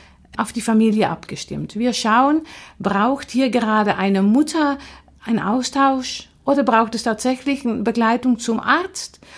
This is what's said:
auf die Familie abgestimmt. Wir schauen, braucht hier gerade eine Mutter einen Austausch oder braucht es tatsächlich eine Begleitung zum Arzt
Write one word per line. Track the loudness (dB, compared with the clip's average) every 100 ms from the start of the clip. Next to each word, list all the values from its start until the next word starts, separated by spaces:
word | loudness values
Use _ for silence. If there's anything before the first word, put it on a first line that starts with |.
| -20 _ _ -8
auf | -6
die | -4
Familie | 0 4 4 2 0
abgestimmt. | -2 -10 -12 -10 -8 -8 -4
Wir | -4
schauen, | -2 2 4 4 2 -2 -14 -20 -6
braucht | -2 0 0 0 -2
hier | 0 0
gerade | 2 2 2 2 0
eine | 0 2
Mutter | 4 4 2 0 0 -2 -8 -20 -20 _
einen | -4 -2
Austausch | 0 -2 -2 0 2 0 -4 -10 -14 _
oder | 0 2
braucht | 4 2 2
es | -2
tatsächlich | -4 -2 -2 -2 -2 -2 -2
eine | -2
Begleitung | -2 0 2 2 0 0
zum | -2 -4
Arzt | 0 -2 -2 -10 -14 -16 -20